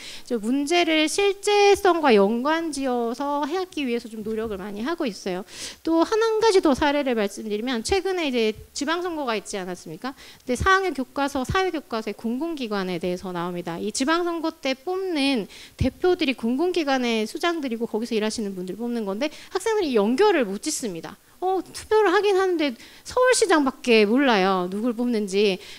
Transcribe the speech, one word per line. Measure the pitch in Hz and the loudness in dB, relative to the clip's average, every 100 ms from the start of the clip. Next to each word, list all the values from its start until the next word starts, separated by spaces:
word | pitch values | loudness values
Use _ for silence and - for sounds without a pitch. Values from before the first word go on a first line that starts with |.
| - - | -6 -14
이제 | - 240 | -6 -4
문제를 | 208 269 285 349 339 320 311 | -2 -2 2 2 2 2 0
실제성과 | - 403 392 - 415 403 392 381 339 302 | 2 0 0 2 4 6 6 4 4 6
연관지어서 | 214 196 233 262 320 330 269 269 247 233 247 285 285 | 6 6 2 0 0 -2 -4 -2 -2 -2 -2 -2 -2
하기 | 294 359 370 - 269 | -2 -4 -4 -4 -4
위해서 | 233 240 | -4 -6
좀 | 220 | -10
노력을 | 214 220 226 196 | -6 -6 -6 -6
많이 | 190 202 | -8 -6
하고 | 240 339 285 | -4 -2 -4
있어요. | 190 - 180 - - - - | -4 -6 -6 -8 -12 -14 -8
또 | - 330 | 0 2
한, | 339 427 | 4 2
한 | 453 440 | 2 4
가지 | 453 381 | 4 6
더 | 330 | 4
사례를 | 262 302 285 269 | 4 2 2 0
말씀드리면, | 233 202 - 220 208 240 247 | 0 0 -4 -6 -4 -2 -4
최근에 | 214 392 359 370 311 | 0 0 0 -2 0
이제 | 247 220 220 - | 0 0 -2 -8
지방선거가 | - 285 339 359 320 269 214 | -6 -2 -2 -2 -4 -4 -4
있지 | 185 208 | -6 -8
않았습니까? | 180 180 - 160 254 277 - - | -8 -10 -12 -12 -10 -12 -16 -12
근데 | - 247 | -4 0
사 | - | 2
학년 | 381 381 | 2 2
교과서, | 277 254 - 277 277 | -4 -6 -4 -4 -2
사회교과서의 | 254 381 381 320 - 226 214 | -2 0 0 -4 -6 -6 -6
공공기관에 | 202 226 247 330 311 240 208 185 175 | -6 -6 -4 -4 -6 -4 -4 -2 -4
대해서 | 180 180 185 | -4 -4 -6
나옵니다. | 180 175 175 170 170 | -6 -6 -6 -8 -6
이 | 196 | -6
지방선거 | - 262 330 349 339 311 320 | -4 0 0 -2 -4 -6 -6
때 | 269 | -4
뽑는 | 262 - 370 381 320 269 269 185 - - - | -4 -4 -6 -4 -2 0 -2 -4 -12 -20 -4
대표들이 | 262 - 359 359 294 | -4 0 0 2 0
공공기관의 | 247 226 254 349 349 285 269 247 226 214 | -2 -2 0 0 0 0 0 0 0 -2
수장들이고 | 330 339 339 277 226 233 | -2 -2 -2 -2 -4 -4
거기서 | 214 233 | -4 -2
일하시는 | 220 214 214 202 | 0 0 -2 -6
분들 | 190 185 190 | -6 -8 -6
뽑는 | 240 240 202 | -6 -4 -4
건데, | 196 294 - - | -4 -4 -6 -8
학생들이 | 370 453 427 339 | -4 -2 0 2
연결을 | 247 202 254 427 349 | 2 4 4 4 4
못 | 220 196 | 2 -2
짓습니다. | - 302 240 170 156 - _ _ | -6 -6 -6 -8 -10 -16 _ _
어, | 359 381 - | -2 -2 -4
투표를 | - - 427 415 | -12 0 4 4
하긴 | 370 403 381 | 4 4 2
하는데 | 381 339 294 226 - - | 2 0 -2 -4 -12 -20
서울시장밖에 | - - 508 494 415 330 269 - - 226 208 | -6 2 4 4 4 4 2 -2 4 4 6
몰라요. | 240 285 214 185 190 180 | 4 4 4 4 2 -2
누굴 | 196 240 | -2 -4
뽑는지. | 226 247 233 208 190 208 180 - | -2 -2 -2 0 2 2 0 -6